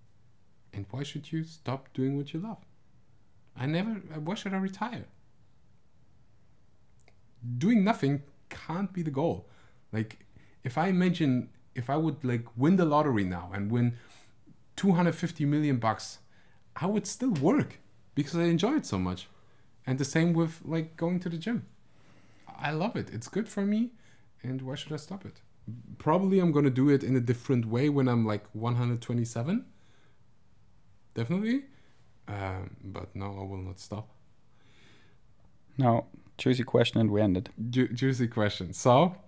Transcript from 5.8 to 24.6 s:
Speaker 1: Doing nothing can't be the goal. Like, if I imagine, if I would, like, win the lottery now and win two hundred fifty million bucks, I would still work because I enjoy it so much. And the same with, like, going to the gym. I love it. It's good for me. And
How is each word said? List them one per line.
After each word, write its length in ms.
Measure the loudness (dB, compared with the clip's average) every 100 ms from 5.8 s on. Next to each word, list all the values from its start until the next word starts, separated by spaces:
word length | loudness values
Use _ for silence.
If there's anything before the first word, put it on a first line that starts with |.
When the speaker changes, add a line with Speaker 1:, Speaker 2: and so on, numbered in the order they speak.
| -20 -20 -20 -20 -20 -20 -20 -20 -20 -20 -20 -20 -20 -20 -20 -12 -6 0
Speaker 1:
Doing 160 | 4 4 4
nothing 240 | 2 0 0 -4 -20 -18
can't 440 | -16 -8 -6 -4
be 100 | -4
the 140 | -4 -2
goal. 160 | -2 -2 -8 -20 -20 -20 -6 -4
Like, 140 | -4 -8 -20 -20 -20 -12 -6
if 60 | -2
I 120 | 2
imagine, 440 | 4 2 2 2 2 -2 -14 -12
if 120 | -8 -2
I 20 | 0
would, 140 | 0 -2 -2
like, 120 | -2 -4 2
win 200 | 4 6
the 80 |
lottery 400 | 6 4 4 2
now 220 | 0 -4 -6
and 160 | -6 0
win 160 | 2 2 0 -14 -20 -20 -20 -20 -20 -18 -2
two 160 | 2
hundred 220 | 4 2 0
fifty 200 | -6 -2 0
million 220 | 2 2 2
bucks, 280 | 0 -2 -6 -16 -20 -20 -20 -20 -18 -6
I 20 | -2
would 140 | -2 -2
still 280 | -4 -2 2 4
work 200 | 4 0 -6 -20 -20 -8
because 220 | -4 -2 0
I 100 | 2 4
enjoy 180 | 2 0
it 60 | 0
so 120 | -2
much. 220 | -2 -4 -10 -20 -20 -20 -20 -12 -4
And 120 | -2
the 60 | 0 2
same 140 | 2 2
with, 120 | 0 -2 -6
like, 140 | -4 -4 -4
going 220 | -2 -2
to 80 | -4
the 100 | -6
gym. 200 | -4 -4 -6 -20 -20 -20 -20 -20 -20 -20 -20 -8 -4
I 20 | -2
love 120 | -2 -4
it. 120 | -6 -8
It's 120 | -6 -6
good 120 | -6
for 160 | -2 0
me. 60 | 0 -2 -6 -20 -20 -20 -14
And 200 | -8 -8